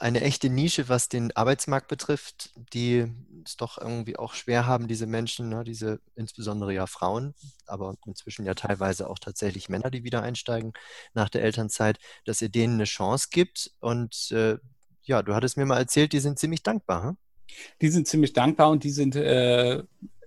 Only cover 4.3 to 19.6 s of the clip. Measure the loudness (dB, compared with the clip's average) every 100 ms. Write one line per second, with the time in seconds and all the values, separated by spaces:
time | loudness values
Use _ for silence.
4.3 | -8 0 2 4 2 0 -4 -2 -2 -4
5.3 | -4 -6 -6 -6 -6 -6 -6 _ -12 -10
6.3 | -8 -6 -4 -2 -2 -4 -4 -2 -2 -6
7.3 | -10 -20 -20 -12 -10 -8 -10 -14 -16 -14
8.3 | -8 -4 -4 -2 -2 -2 -2 -6 -10 -12
9.3 | -6 -4 -4 -6 -4 -4 -6 -4 -4 -4
10.3 | -6 -4 -4 -6 -12 -18 -20 -6 -2 0
11.3 | 2 0 0 -2 2 2 2 -4 -12 -6
12.3 | -4 0 2 2 2 0 0 0 0 0
13.3 | 2 2 0 -10 _ -2 -2 -2 -6 -4
14.3 | 2 2 0 -6 _ _ _ 0 0 2
15.3 | 2 0 0 2 2 2 4 4 2 0
16.3 | -2 -2 -2 -2 -2 -2 -2 -2 -8 _
17.3 | -20 -20 -18 -20 0 2 4 4 4 4
18.3 | 6 4 6 6 6 2 0 0 2 4
19.3 | 4 6 6